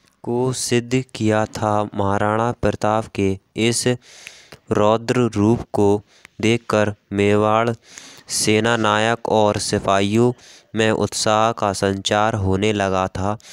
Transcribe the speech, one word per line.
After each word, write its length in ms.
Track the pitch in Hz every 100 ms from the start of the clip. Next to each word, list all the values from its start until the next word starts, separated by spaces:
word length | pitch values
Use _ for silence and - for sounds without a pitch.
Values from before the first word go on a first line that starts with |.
| _ _
को 300 | - 120 127
सिद्ध 500 | 127 - 120 120 127 127 -
किया 300 | 107 107 110
था। 440 | - 113 104 104 104
महाराणा 560 | 98 101 104 110 117
प्रताप 560 | 123 104 101 107 110 110
के 320 | - 98 95 _ -
इस 320 | 113 117 - 123 - - - - - - _
रौद्र 480 | 107 104 113 113 123
रूप 420 | 120 104 104 120 -
को 300 | - 101 104 - _ - _
देखकर 540 | 107 117 - 107 104 104 _
मेवाड़ 560 | 101 101 104 107 110 117 117 _ - - - -
सेना 500 | - - 107 113 117
नायक 520 | 107 107 110 117 -
और 280 | 110 104 104
सिपाहियों 760 | - 104 - 98 101 110 120 123 - - _ 107
में 160 | 110
उत्साह 600 | 107 104 - - 107 110
का 220 | 117 104
संचार 600 | 95 98 98 95 104 107
होने 400 | 113 98 95 104
लगा 340 | 104 98 95 92
था। 280 | - 95 107 -